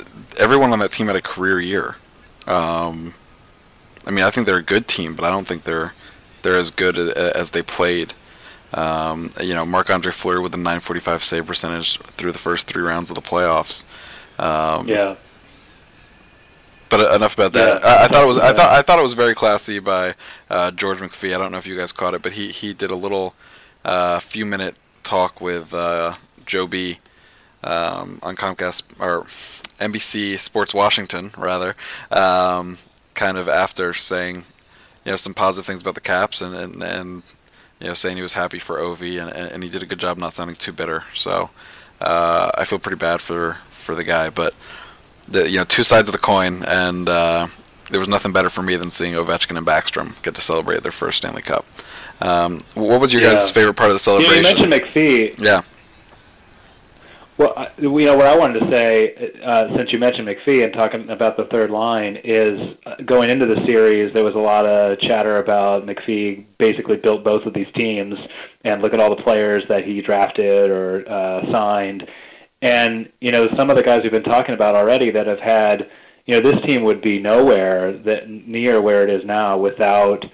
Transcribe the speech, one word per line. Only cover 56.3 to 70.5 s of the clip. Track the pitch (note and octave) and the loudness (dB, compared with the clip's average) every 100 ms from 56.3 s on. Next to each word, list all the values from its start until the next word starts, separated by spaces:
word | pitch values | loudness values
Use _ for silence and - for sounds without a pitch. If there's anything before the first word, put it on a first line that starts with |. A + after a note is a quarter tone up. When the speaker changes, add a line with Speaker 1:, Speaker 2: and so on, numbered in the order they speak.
| _ _ _ - _ _ _ - - - - | _ _ _ -20 _ _ _ -20 -20 -10 0
Speaker 2:
Well, | D3 - | 0 0
I, | - - | -10 -4
you | C#3+ D3 D3 | 0 4 6
know, | C#3 | 8
what | C#3 | 8
I | D#3 | 8
wanted | C#3 A2+ | 4 2
to | A2+ | 2
say, | B2+ A#2 A2 A2 - A#2+ - | 2 4 4 2 -2 -12 -8
uh, | B2 A#2 C3+ C3 | 0 0 2 0
since | A#2+ | -2
you | A#2 | 0
mentioned | B2 B2 G#2+ | 0 0 -6
McPhee | G2+ - C3+ | -4 2 2
and | A2+ | 2
talking | A#2 G#2+ A#2 A2 | 0 -2 -2 -8
about | G#2+ A2 - | -2 -2 -2
the | G#2 | -2
third | A#2 G#2 | 0 0
line, | G#2+ A2+ A2+ G#2 G#2 | 0 -2 -2 -4 -6
is, | A#2+ A2 G#2+ G2 F2+ - - | 0 2 2 0 -8 -12 -16
uh, | - B2+ | -10 2
going | B2 A#2 | 2 4
into | C3 A#2+ | 2 2
the | G#2+ B2 | 2 2
series, | A2+ A2 G#2+ G#2 | 4 6 4 2
there | A2 | 2
was | G#2+ | 0
a | G#2 | 2
lot | G#2+ G#2 G#2 | 2 4 4
of | G#2 G#2 G2 | 4 2 0
chatter | - A2+ G#2+ G#2 | 0 0 2 0
about | G2+ G2+ G2+ G2+ G2+ | 2 2 2 0 -2
McPhee | G2 - G#2+ G#2 G2 - - | -10 -4 -2 -4 -6 -10 0
basically | A2 G#2+ - G#2 | 0 0 -2 0
built | A2 G#2+ | 0 0
both | A2 G#2+ A2 | 0 0 -2
of | |
these | G#2 F#2+ - | -6 -6 -4
teams, | A2+ G#2 G2+ G2 - - - _ | -4 -4 -6 -10 -14 -18 -20 _
and | A2 G2+ | -4 0
look | G#2 | 0
at | A2+ | 4
all | G#2+ G2+ | 2 2
the | |
players | A#2+ G#2+ G#2 G#2 G2 | 2 2 2 0 0
that | G2+ F#2+ | -2 -2
he | G2+ | -6
drafted | G2 G2+ G2 - G2+ | -2 0 0 0 2